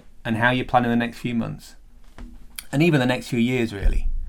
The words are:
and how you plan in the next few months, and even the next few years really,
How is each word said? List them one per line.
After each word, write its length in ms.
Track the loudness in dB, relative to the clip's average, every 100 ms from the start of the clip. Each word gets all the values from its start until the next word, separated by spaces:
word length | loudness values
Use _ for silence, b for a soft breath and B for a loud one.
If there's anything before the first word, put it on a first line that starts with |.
| -16 -10 -4
and 120 | 2
how 120 | 2
you 160 | 2 2
plan 180 | 2
in 60 | 4
the 60 | 2
next 240 | 0 -4
few 160 | -4 -4
months, 400 | -4 -8 -16 -20 -20 -20 -20 -16 -16 -16 -18 -16 -4
and 120 | 2
even 160 | 4 4
the 60 | 2
next 220 | -2 -2
few 120 | 0
years 320 | 2 0 -2
really, 380 | 2 2 4 2 -2